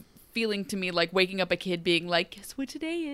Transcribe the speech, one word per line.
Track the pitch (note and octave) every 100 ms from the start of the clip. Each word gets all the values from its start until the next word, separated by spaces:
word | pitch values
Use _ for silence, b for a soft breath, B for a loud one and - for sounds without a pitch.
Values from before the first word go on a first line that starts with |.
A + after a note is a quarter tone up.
| - - -
feeling | - A3 G3+
to | F#3+ G3
me | F#3
like | F3 E3+
waking | F#3+ F#3 F#3+
up | F3+
a | F3
kid | F#3 F3
being | E3+ E3+ F3
like, | E3+ F#3
"Guess | - -
what | - C4+
today | D4+ D#4+ E4+ D#4+